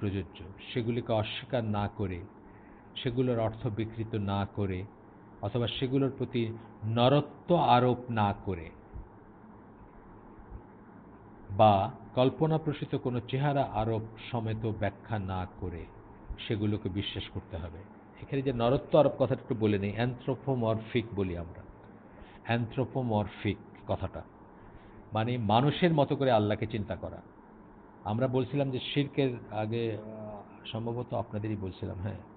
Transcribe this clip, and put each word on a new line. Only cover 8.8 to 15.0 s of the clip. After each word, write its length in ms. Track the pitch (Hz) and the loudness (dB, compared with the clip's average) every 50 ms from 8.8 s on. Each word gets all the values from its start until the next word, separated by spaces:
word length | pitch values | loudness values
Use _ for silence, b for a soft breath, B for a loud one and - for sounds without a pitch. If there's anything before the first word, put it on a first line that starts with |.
| - - - - - - - - - - - - - - - - - - - - - - - - - - - - - - - - - - - - - - - - - - - - - - - - - - - - - - | -18 -16 -14 -14 -14 -16 -18 -20 -20 -20 -20 -20 -20 -20 -20 -20 -20 -20 -20 -20 -20 -20 -20 -20 -20 -20 -20 -20 -20 -20 -20 -20 -16 -16 -16 -16 -16 -18 -20 -20 -20 -20 -20 -20 -20 -20 -20 -20 -20 -20 -20 -18 -12 -4
বা 400 | 98 101 110 107 101 95 95 - - - - - - | 4 6 8 8 8 6 4 0 -4 -8 -14 -4 2
কল্পনাপ্রসূত 800 | 127 127 131 131 - 160 156 160 151 160 156 139 - 143 135 - | 2 4 4 4 2 2 2 2 2 0 -2 -4 -4 -4 -4 -4
কোনো 260 | 131 - 131 120 120 107 - | -2 -2 -2 -2 -4 -4 -4
চেহারা 340 | - 131 143 147 143 139 131 | -2 0 0 2 2 2 0
আরোপ 400 | 107 92 101 113 113 113 110 110 110 - - - - | 0 0 0 0 0 0 0 -2 -6 -10 -14 -10 -6
সমেত 360 | - 117 110 110 110 110 117 | -4 -4 -2 -2 -4 -2 -2
ব্যাখ্যা 520 | 113 104 87 104 98 - - | -4 -2 -2 -2 -2 -2 -6